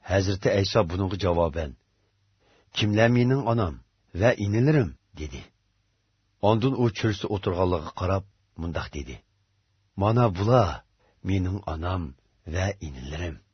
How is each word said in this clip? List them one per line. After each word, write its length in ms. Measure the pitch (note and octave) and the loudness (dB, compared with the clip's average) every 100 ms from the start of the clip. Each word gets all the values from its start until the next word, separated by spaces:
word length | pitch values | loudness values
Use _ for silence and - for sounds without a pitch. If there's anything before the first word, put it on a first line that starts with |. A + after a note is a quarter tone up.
| - | 2
Hazrati 440 | F#2+ F#2 G2 C3 | 0 2 0 0
Ayso 300 | G2 F#2+ A#2+ | 2 2 2
buningga 360 | F#2 F#2 F#2+ F#2+ | 2 0 -2 -2
javoban, 540 | F#2 E2+ E2+ D#2 D#2 - _ _ _ _ _ _ _ _ _ - | 0 2 0 -2 -8 -10 _ _ _ _ _ _ _ _ _ -4
"Kimlar 340 | A2 G#2 A#2 | 0 4 4
mening 320 | B2 A#2+ C3+ | 6 4 2
onam 300 | A2+ A#2 F#2+ C#2 _ _ _ | 0 0 -2 -4 _ _ _
va 160 | E2+ A2 | 0 2
inilarim?" 560 | - G2+ G#2+ C3 D#3 G2 C2 _ | 2 0 2 4 2 0 -4 _
dedi. 300 | - D#2 C2 - _ _ _ _ _ _ _ _ _ | -16 -14 -14 -18 _ _ _ _ _ _ _ _ _
Ondan 300 | G2+ A2 B2 | 2 2 2
u 120 | C3 A#2+ | 2 0
cho'rsi 360 | - A2+ G2+ - | 2 -2 -2 -4
o'tirganlarga 640 | G#2 G2+ F2 F#2 F2+ D2+ | -4 -2 0 0 0 -4
qarab, 320 | - F#2 G2 G2 _ _ - | -6 -2 -2 -4 _ _ -10
mundoq 300 | E2 D2+ D#2+ | -8 -6 -8
dedi: 260 | D2+ C2 - _ _ _ _ _ _ _ - | -12 -14 -16 _ _ _ _ _ _ _ -2
"Mana 280 | G2 A#2 A#2+ | 2 4 2
bular 400 | F2+ G#2 B2+ F#2+ C#2+ _ _ _ _ | 2 4 4 4 -2 _ _ _ _
mening 360 | F#2+ G2 F#2 G2 | -2 0 0 -4
onam 420 | - D#2+ E2+ F#2 D#2 C2+ _ _ - | -6 -6 -4 -4 -6 -12 _ _ -8
va 200 | E2 F#2+ G2+ | -4 -2 -4
inilarim. 580 | D#2+ C2 B1+ D#2 F2 C#2 _ | -10 -12 -10 -8 -8 -10 _